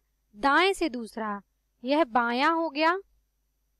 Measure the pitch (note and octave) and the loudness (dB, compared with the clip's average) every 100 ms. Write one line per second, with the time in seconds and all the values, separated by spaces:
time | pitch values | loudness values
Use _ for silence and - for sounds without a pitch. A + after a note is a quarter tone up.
0 | _ _ _ G#3 C#4 D4 F#4+ F#4+ - A#3+ | _ _ _ -4 0 2 2 0 -4 -6
1 | A3 A3+ G#3+ G3+ - _ _ _ B3 D4 | -10 -8 -6 -8 -10 _ _ _ -2 0
2 | C4 A#3+ A#3 A#3+ D4+ E4 E4 C#4 D#4+ F#4+ | 2 2 0 2 2 2 -2 0 0 0
3 | - _ _ _ _ _ _ _ | -6 _ _ _ _ _ _ _